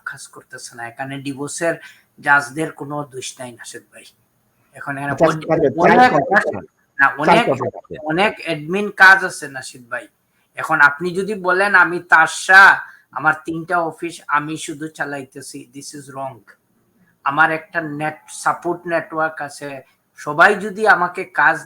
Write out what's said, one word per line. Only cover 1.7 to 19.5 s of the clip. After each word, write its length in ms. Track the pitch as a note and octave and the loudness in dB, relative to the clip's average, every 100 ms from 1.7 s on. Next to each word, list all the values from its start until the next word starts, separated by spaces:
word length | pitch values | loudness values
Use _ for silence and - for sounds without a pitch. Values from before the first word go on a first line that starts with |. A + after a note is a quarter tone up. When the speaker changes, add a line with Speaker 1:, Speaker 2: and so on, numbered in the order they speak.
| D#3 - - _ _ | -6 -10 -20 _ _
Speaker 1:
জাজদের 520 | C#3+ C#3+ C3 C#3 D#3 | 0 2 0 -4 -8
কোনো 320 | - C#3+ D3 | -8 -10 -8
দোষ 360 | C#3 B2+ - - | -10 -12 -14 -12
নাই, 120 | B2+ | -16
নাশিদ 300 | A#2 - A#2 - | -16 -18 -18 -20
ভাই। 120 | - - _ _ _ _ _ _ | -20 -20 _ _ _ _ _ _
এখন 240 | C3+ C#3+ C#3 | -16 -10 -8
এখানে 140 | C#3+ | -6
Speaker 2:
আচ্ছা, 140 | C#3 D#3+ | 2 2
আচ্ছা, 280 | D3+ D#3 | 2 -2
Speaker 1:
অনেক, 440 | D#3+ C#3+ D3 F3+ A3+ | 0 0 2 4 6
Speaker 2:
চাইল্ড 160 | B3 | 6
কন্ট্যাক্ট, 540 | F#3 E3+ G3 - G#2+ - _ _ - | 4 0 0 0 -4 -12 _ _ 0
Speaker 1:
না, 60 | C#3 | 0
অনেক, 200 | - D#3 | 2 2
Speaker 2:
চাইল্ড 200 | A3 A3 | 4 4
কন্ট্যাক্ট। 580 | B2+ - F2+ - C#3+ | -2 -4 -8 -14 -12
Speaker 1:
অনেক 360 | D3+ D#3+ G#3+ - | -4 0 0 -2
অ্যাডমিন 460 | E3 D#3 D3+ F#3+ G#3 | -8 -8 -6 -6 -4
কাজ 340 | - F#3+ F#3+ | 6 8 8
আছে, 240 | F#3 - D3 | 4 -6 -12
নাশিদ 420 | C3+ B2 C3 A#2+ | -12 -16 -18 -12
ভাই। 180 | A#2+ A2+ _ _ _ _ | -12 -12 _ _ _ _
এখন 260 | - C3 D#3 | -10 -2 4
আপনি 340 | C#3+ - F3+ | 4 4 -4
যদি 200 | F3 G3 | -4 -4
বলেন, 400 | G#3+ F3+ F3+ A#3 | -4 -2 0 2
"আমি 260 | F#3+ E3 F3 | 4 4 0
তারশা, 800 | - E3+ D#3+ - - F#3+ F#3+ C#3 - - _ | 2 4 4 0 4 8 8 6 -2 -18 _
আমার 220 | B2+ D3 D#3 | -4 -2 -2
তিনটা 340 | - E3 E3 F3+ | -4 -10 -4 -2
অফিস, 420 | E3 D#3 E3+ D#3+ - | -2 -6 -12 -12 -4
আমি 280 | D3 D3+ D#3 | -4 -4 -8
শুধু 320 | - D3 D#3 | -10 -12 -12
চালাইতেছি," 840 | - C#3+ C#3+ C3 C#3+ B2+ C#3+ B2+ C3+ | -10 -8 -8 -12 -16 -18 -18 -20 -20
this 240 | C3+ D3 | -18 -18
is 140 | C3+ | -16
wrong। 240 | C3+ C3+ A2+ G2 _ _ _ _ _ _ _ | -12 -12 -14 _ _ _ _ _ _ _ _
আমার 280 | C#3+ C#3+ D#3+ | -2 2 2
একটা 280 | D#3+ - F3 | 0 -6 -8
নেট-, 480 | D#3 D3 D#3 D3+ - | -8 -6 -6 -8 -14
সাপোর্ট 580 | - - D3+ E3+ E3+ F3+ | -8 -4 -4 -4 -6 -4
নেটওয়ার্ক 560 | E3 D#3+ D#3+ D#3+ D#3 | -4 -4 -4 -4 -6
আছে। 400 | C#3+ | -12